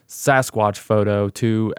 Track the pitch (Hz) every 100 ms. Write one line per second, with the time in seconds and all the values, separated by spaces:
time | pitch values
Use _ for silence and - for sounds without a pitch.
0 | _ - - 135 127 - 104 104 - 107
1 | 104 101 101 - 117 110 110